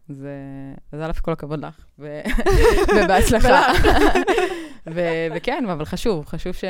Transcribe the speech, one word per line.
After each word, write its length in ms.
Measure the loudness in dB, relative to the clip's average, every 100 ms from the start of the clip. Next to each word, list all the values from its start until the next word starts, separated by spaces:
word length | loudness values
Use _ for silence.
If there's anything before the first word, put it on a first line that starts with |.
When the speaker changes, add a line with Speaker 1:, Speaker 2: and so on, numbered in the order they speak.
| -18
Speaker 1:
זה, 240 | -16 -14 -14 -14 -16 -16 -18 -16
אז 100 | -12
א', 100 | -8 -4
כל 100 | -4
הכבוד 340 | -6 -8 -10 -10
לך, 200 | -16 -20 _
ו-, 220 | -14 -10 -4 0 2 4
<laughs> 380 | 4 4 4 2
ובהצלחה. 500 | 4 4 4 4 6 6 4
Speaker 2:
ולך. 120 | 4 4 4 4 2 2 0
Speaker 1:
<laughs> 560 | 0 -4 -12 -16 -10 -4
ו-, 320 | -2 -2 -4 -6
וכן, 300 | -4 -4 -4
אבל 140 | -6 -6
חשוב, 400 | -4 -2 -2 -6
חשוב 280 | -8 -6
ש-, 100 | -6 -6